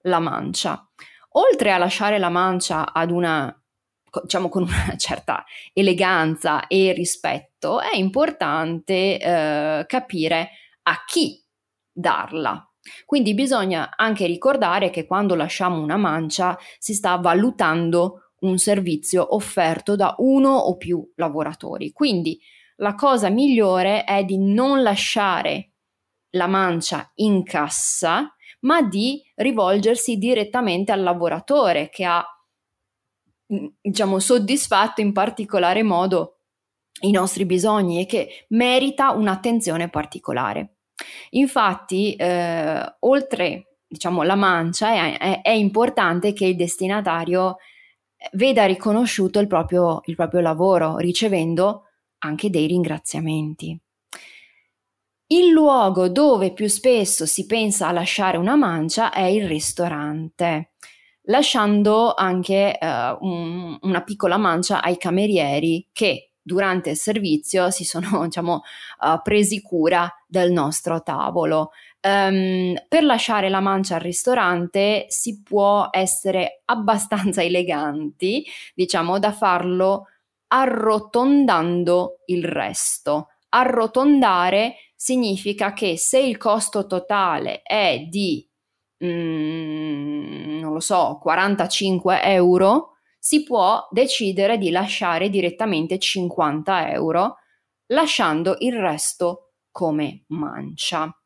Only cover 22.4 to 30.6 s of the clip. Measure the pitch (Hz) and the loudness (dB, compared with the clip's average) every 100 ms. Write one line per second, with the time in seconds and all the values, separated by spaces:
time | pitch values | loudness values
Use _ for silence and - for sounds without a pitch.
22.4 | _ _ _ _ 202 202 285 254 202 214 | _ _ _ _ -4 0 2 4 2 2
23.4 | 285 240 202 185 190 208 - 202 190 190 | 4 4 4 4 2 0 0 -2 0 0
24.4 | 196 208 262 269 233 202 - 226 202 175 | 2 2 2 2 2 0 -2 0 0 0
25.4 | - 147 - _ _ _ _ _ _ 180 | -2 -6 -10 _ _ _ _ _ _ -2
26.4 | 180 190 185 170 - 160 - - 214 196 | 0 2 2 0 -4 -6 -8 -2 2 2
27.4 | 185 165 147 - - - 170 185 302 _ | 0 -2 -2 -2 -4 -2 0 0 -2 _
28.4 | - - 247 339 233 190 240 285 _ - | -20 -4 2 2 2 0 -2 -4 _ -4
29.4 | 240 226 185 208 208 240 - 220 226 240 | -2 2 2 4 2 0 0 -2 2 0
30.4 | 208 254 | 0 -2